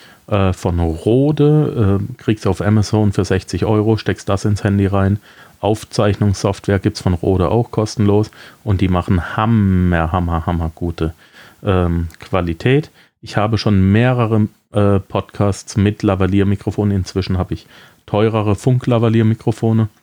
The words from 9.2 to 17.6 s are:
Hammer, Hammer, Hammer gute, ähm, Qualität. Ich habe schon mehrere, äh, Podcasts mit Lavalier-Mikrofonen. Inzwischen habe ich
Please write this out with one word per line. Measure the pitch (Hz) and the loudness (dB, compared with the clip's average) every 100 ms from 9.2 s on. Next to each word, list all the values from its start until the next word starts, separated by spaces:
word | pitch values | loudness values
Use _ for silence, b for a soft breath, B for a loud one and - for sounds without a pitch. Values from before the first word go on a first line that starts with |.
| - - | -4 -2
Hammer, | 110 113 98 92 90 85 80 | 0 2 2 2 2 0 0
Hammer, | 90 85 85 87 | -2 -2 -2 -2
Hammer | 85 82 | -4 -4
gute, | - 85 - 80 B B B B B | -6 -8 -4 -6 B B B B B
ähm, | 104 92 87 85 85 - | -2 0 0 -2 -4 -10
Qualität. | - 92 87 82 123 139 - b b _ | -6 -4 -4 -2 0 0 -2 b b _
Ich | - - | -8 -2
habe | 107 110 | 0 0
schon | 110 98 95 | 2 2 4
mehrere, | 107 123 123 110 110 107 - _ | 4 2 2 0 0 0 -4 _
äh, | 104 101 98 | 0 2 0
Podcasts | - 104 - - 101 95 - 104 | -2 -6 -6 -2 -2 -2 -4 0
mit | 101 104 | 0 0
Lavalier-Mikrofonen. | 104 95 92 98 98 98 - 104 104 98 | 0 0 2 2 0 -2 -4 -2 -2 -2
Inzwischen | 87 98 90 92 | -2 -4 -4 -4
habe | 92 | -4
ich | 80 | -8